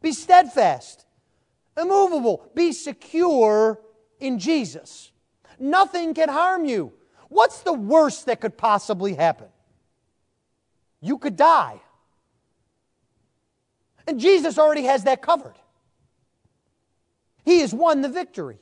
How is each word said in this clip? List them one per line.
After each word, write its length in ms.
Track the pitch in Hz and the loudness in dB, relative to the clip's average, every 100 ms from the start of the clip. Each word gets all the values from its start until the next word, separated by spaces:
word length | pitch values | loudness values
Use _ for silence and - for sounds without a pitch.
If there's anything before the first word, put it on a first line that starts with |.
Be 100 | 320 | -4
steadfast, 920 | 277 - 359 302 269 196 131 - - _ _ _ _ _ _ _ - | -6 4 4 6 0 0 -2 -10 -20 _ _ _ _ _ _ _ -8
immovable, 720 | 349 392 381 320 233 170 - | 0 2 2 0 -2 -4 -8
be 180 | - 339 | -2 -2
secure 1080 | 254 294 - - 320 349 285 214 214 220 220 - _ _ _ | -2 -12 -14 -8 -2 0 2 2 4 0 -2 -14 _ _ _
in 200 | 269 247 | -8 -6
Jesus. 760 | 196 320 202 147 - - - _ _ _ _ _ | -2 -2 -4 -12 -20 -20 -20 _ _ _ _ _
Nothing 560 | 269 359 392 359 339 | -2 0 0 -2 -6
can 160 | 311 311 | -2 -2
harm 340 | 285 359 370 | 0 -2 -2
you. 300 | 302 226 143 _ _ _ _ | -4 -4 -6 _ _ _ _
What's 320 | 349 480 - | 2 2 0
the 120 | - | -6
worst 540 | 302 202 311 302 - - | -6 2 2 2 -2 -6
that 140 | 233 | -6
could 160 | 220 - | -6 -4
possibly 580 | 226 208 - 196 196 | -2 -2 -2 -6 -6
happen? 340 | 151 165 - - _ _ _ _ _ _ _ _ _ _ _ _ _ _ _ | -2 -2 -2 -12 _ _ _ _ _ _ _ _ _ _ _ _ _ _ _
You 180 | 160 285 | -8 -6
could 180 | 285 196 | -6 0
die. 460 | 302 311 143 104 _ _ _ _ _ _ _ _ _ _ _ _ _ _ _ _ _ _ _ _ _ _ - | 4 4 0 -10 _ _ _ _ _ _ _ _ _ _ _ _ _ _ _ _ _ _ _ _ _ _ -10
And 120 | 262 | 0
Jesus 400 | 302 381 311 269 | 4 4 2 2
already 260 | 302 302 | 2 2
has 200 | 254 269 | 0 0
that 160 | 208 262 | 0 -2
covered. 380 | - 330 247 _ _ _ _ _ _ _ _ _ _ _ _ _ _ _ _ _ _ _ | 0 0 -2 _ _ _ _ _ _ _ _ _ _ _ _ _ _ _ _ _ _ _
He 160 | - 349 | 2 2
has 140 | 269 | 2
won 260 | 226 330 294 | 0 0 0
the 80 | 269 | -2
victory. 500 | 311 359 - 143 104 | -6 -10 -12 -14 -16